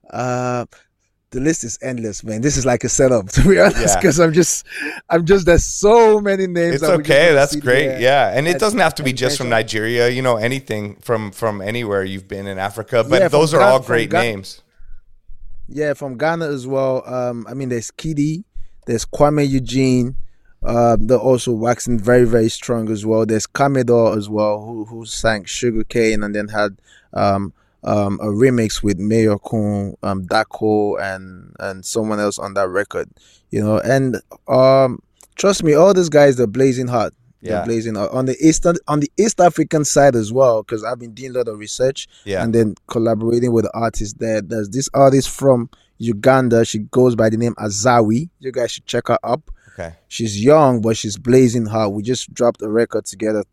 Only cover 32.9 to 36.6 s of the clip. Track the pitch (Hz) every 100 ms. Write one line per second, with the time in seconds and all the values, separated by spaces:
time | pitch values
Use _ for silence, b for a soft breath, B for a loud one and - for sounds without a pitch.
32.9 | - - _ b b b - 104 107 -
33.9 | 135 131 110 _ - - 127 131 135 131
34.9 | 120 _ _ - - 190 190 165 147 185
35.9 | 190 170 147 143 127 117 113